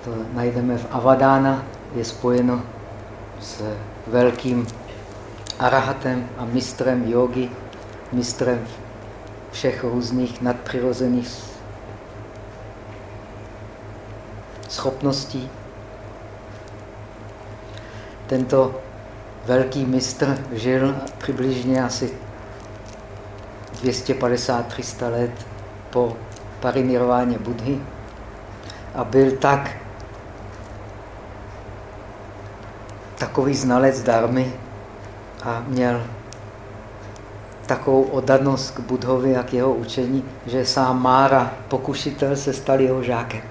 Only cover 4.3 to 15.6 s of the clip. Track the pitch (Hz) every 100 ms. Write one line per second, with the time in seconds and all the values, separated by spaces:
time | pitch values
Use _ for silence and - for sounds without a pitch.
4.3 | 117 131 123 117 - - - - - -
5.3 | - - - 123 131 135 135 131 123 120
6.3 | - 117 123 123 - 131 123 113 120 127
7.3 | 123 123 - - - - - - 123 120
8.3 | - 127 120 113 - - - - - -
9.3 | - - - 135 - 123 123 110 127 123
10.3 | - 123 123 - 131 127 123 127 123 120
11.3 | - - - - - - - - - -
12.3 | - - - - - - - - - -
13.3 | - - - - - 104 - - 104 -
14.3 | 107 - - 107 - 135 135 143 135 -
15.3 | 131 127 -